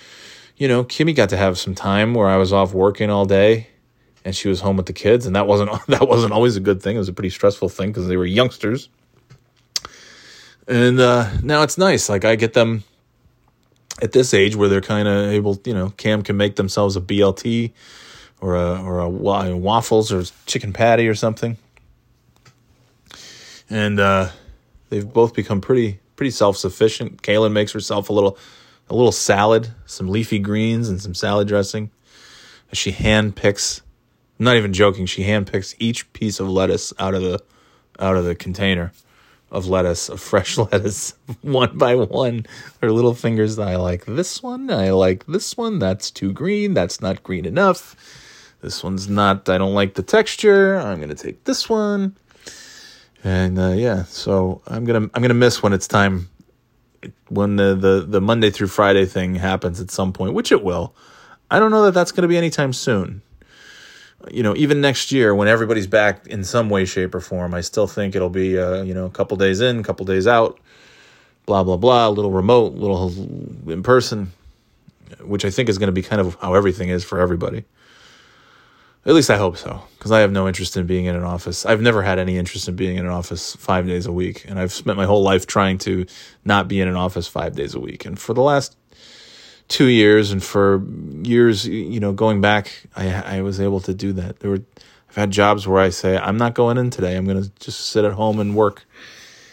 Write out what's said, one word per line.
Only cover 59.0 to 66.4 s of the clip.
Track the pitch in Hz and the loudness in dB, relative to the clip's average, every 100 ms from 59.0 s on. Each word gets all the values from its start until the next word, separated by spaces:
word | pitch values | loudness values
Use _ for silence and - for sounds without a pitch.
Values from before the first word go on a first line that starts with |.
| 92 | 2
thing | 98 92 | -2 -4
happens | 92 95 95 90 87 | -2 -2 -2 -4 -8
at | 90 | -8
some | - 92 | -4 -4
point, | - 92 | -4 -4
which | 220 240 | -4 0
it | 214 | 0
will. | 95 87 85 _ - - - _ - | 0 -4 -6 _ -20 -20 -20 _ -2
I | 185 | 2
don't | 220 | 4
know | 214 | 4
that | 208 | 4
that's | 180 175 | 4 0
gonna | - 175 | 0 0
be | 175 | 2
anytime | 165 156 139 | 0 -2 -2
soon. | 127 - 104 87 98 - - _ _ - - - - - _ - | -2 -2 -2 -2 -10 -18 -20 _ _ -20 -20 -20 -20 -20 _ -10
You | 120 | -2
know, | 107 101 | -2 0
even | 147 147 | 2 2
next | 143 - - | 2 0 -2
year, | 139 107 | 2 4
when | 101 104 | 4 4
everybody's | 113 110 110 95 | 2 2 -2 0
back | 107 104 92 - | 2 2 -2 -8
in | 104 | -10